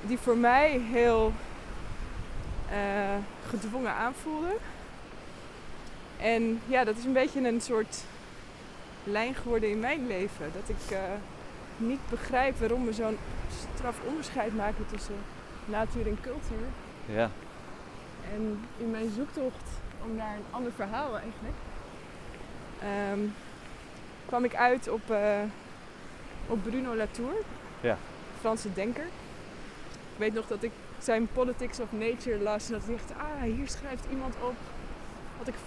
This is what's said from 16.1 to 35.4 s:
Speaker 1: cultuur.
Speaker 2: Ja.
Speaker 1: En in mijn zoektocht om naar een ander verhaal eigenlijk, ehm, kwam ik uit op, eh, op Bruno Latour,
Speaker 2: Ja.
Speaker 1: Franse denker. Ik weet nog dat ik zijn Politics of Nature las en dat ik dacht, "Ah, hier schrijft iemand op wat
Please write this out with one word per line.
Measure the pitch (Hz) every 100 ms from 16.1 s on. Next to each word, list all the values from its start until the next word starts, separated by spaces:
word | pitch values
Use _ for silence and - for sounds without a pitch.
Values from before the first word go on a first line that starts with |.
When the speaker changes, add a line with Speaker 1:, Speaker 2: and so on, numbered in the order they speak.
| 208
Speaker 1:
cultuur. | 262 302 - 220 247 - - - -
Speaker 2:
Ja. | 107 113 - - - - - - - - - 170
Speaker 1:
En | 208 220 208 233 -
in | 233
mijn | 220 226 208
zoektocht | 285 330 254 - - - - -
om | 220 220
naar | 214 214
een | -
ander | 240 240 -
verhaal | 202 226 294
eigenlijk, | 214 226 - 226 - - - - - - - - - - - - -
ehm, | 208 202 202 202 208 208 - - - - - - - - -
kwam | 240
ik | 247 -
uit | 247 254 -
op, | 220 208
eh, | 214 208 202 208 - - - - - - - - - -
op | 226
Bruno | 202 247 254 226
Latour, | 214 - 240 415 415 - - -
Speaker 2:
Ja. | 120 98 - - - -
Speaker 1:
Franse | 220 220 208
denker. | 185 208 247 339 - - - - - - - -
Ik | - - -
weet | 214
nog | 220 220
dat | 208
ik | 226 - - -
zijn | - 226 226
Politics | 247 254 240 247 -
of | 220
Nature | 214 226 240 254 214
las | 208 208 -
en |
dat | 220 208
ik | 233 -
dacht, | 269
"Ah, | 302 294
hier | 233 226 277
schrijft | - 277 254 -
iemand | 262 262 226
op | 247 240 - - - - - - -
wat | -